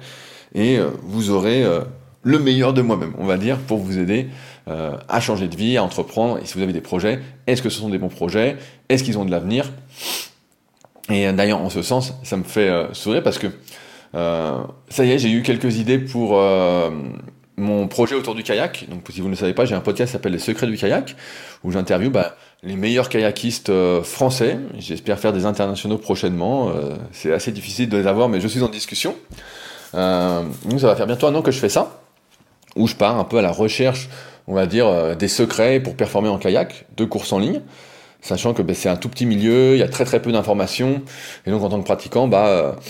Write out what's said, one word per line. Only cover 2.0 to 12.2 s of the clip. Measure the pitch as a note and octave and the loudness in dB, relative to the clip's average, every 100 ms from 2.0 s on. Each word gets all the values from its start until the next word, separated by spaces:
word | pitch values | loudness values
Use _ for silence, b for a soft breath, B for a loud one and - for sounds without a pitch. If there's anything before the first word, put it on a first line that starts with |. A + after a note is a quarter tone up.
| - _ | -20 _
le | B2 D3+ | 2 2
meilleur | C3+ B2+ B2+ | 4 4 4
de | C3 | 4
moi-même, | A#2 G2 E2 - | 4 2 -2 -4
on | F#2+ | -2
va | F#2+ | 0
dire, | G#2+ C3 | 0 -2
pour | C3+ G#2+ | -2 -2
vous | F#2+ F#2 | -2 -2
aider, | F2+ A2 C3 C3 B B B | 0 0 -2 -10 B B B
euh, | D#2+ D#2 C#2+ - | -8 -6 -8 -4
à | A#2 | -2
changer | B2 G#2+ F#2 | 0 -2 -2
de | E2 | -2
vie, | A2 B2+ | 0 0
à | |
entreprendre, | F#2 - E2+ - A#2 A2+ | 0 -2 -4 -2 -2 -2
et | - | -6
si | F#2 | -4
vous | |
avez | F#2+ | -4
des | E2 | -4
projets, | - F#2 G#2 C3 B B - | -4 -2 0 -2 B B -2
est-ce | B2 | 0
que | A#2+ | 0
ce | G2 | -4
sont | G#2+ | -4
des | F#2+ | -4
bons | F#2 | -4
projets ? | - F2 G2+ A#2+ C#3+ B B B | -4 -2 0 0 -2 B B B
Est-ce | C3 | 0
qu'ils | C3 G#2 | 0 -2
ont | |
de | F#2+ | -2
l'avenir ? | F2 F2+ A#2+ C#3 - - B B B B B _ _ _ _ - _ - | -2 0 -2 -2 -8 -20 B B B B B _ _ _ _ -20 _ -4
Et, | G2+ G2 | 0 2
euh, | |
d'ailleurs, | F#2+ G#2 G2+ | 2 2 2
en | F2 | -2
ce | F#2 | -4
sens, | E2+ B2+ B2+ - | 0 0 0 -6